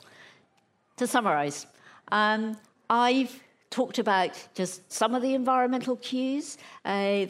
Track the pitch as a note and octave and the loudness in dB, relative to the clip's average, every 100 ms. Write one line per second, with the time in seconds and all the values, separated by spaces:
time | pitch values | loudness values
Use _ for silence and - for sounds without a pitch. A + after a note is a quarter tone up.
0 | - - - - _ _ _ _ _ - | -20 -20 -20 -20 _ _ _ _ _ -6
1 | B3 B3+ G3+ D3+ D3 C#3+ - _ - - | 0 2 2 2 0 -4 -14 _ -20 -20
2 | - G#3 G#3+ G#3+ A3 A3 - _ - A#3 | -2 2 2 2 -2 -8 -14 _ -2 2
3 | A#3+ C4 C4 - - _ _ - B3+ - | 4 4 0 -6 -20 _ _ -4 -2 0
4 | G#3+ F#3+ F3+ - - - F#3 - - - | 2 2 2 -4 -14 -6 -6 -6 -14 -2
5 | A3+ B3+ C4 C4+ B3 C4 B3 B3+ B3+ B3 | 0 2 0 0 2 2 2 0 -2 -6
6 | - B3+ C4 C#4 - - - - - G3 | -4 -4 -2 -4 -6 -14 -20 -10 -4 -2
7 | G3+ G3+ F#3+ | 0 0 0